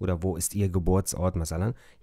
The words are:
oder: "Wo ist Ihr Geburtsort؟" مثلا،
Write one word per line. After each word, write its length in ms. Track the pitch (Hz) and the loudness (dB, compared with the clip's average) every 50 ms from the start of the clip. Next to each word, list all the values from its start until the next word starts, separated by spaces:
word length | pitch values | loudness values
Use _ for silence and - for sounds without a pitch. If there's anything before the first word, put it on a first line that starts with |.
| - | -2
oder: 120 | 92 90 | -2 -2
"Wo 220 | 82 85 95 87 82 | 0 0 -2 -2 -2
ist 160 | 90 - - | -4 -4 0
Ihr 140 | 101 101 95 87 95 | 0 0 2 2 2
Geburtsort؟" 580 | 85 80 92 95 95 - - - 87 92 90 | 2 4 4 2 2 0 -2 0 0 0 0
مثلا، 380 | 92 80 - 80 82 92 110 123 - - - - _ | 0 -4 -2 -2 -2 -2 -2 -2 -6 -10 -20 -18 _